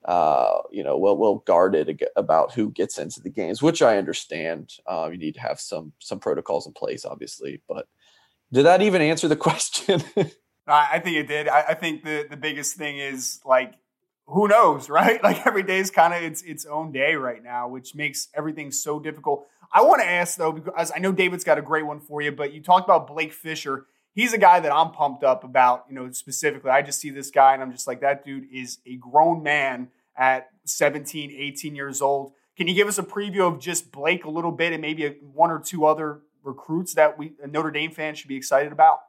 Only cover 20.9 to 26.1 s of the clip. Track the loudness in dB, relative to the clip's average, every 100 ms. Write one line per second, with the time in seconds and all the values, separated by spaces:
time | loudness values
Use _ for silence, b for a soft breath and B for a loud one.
20.9 | -2 -2 0 0 -2 0 0 2 -2 -2
21.9 | -10 -12 -6 -6 -4 -8 -8 2 2 6
22.9 | 2 2 -8 -8 -8 -10 -8 -6 -8 b
23.9 | b b -2 0 6 8 8 4 2 2
24.9 | 0 -2 2 2 2 0 4 4 2 -4
25.9 | -14 -12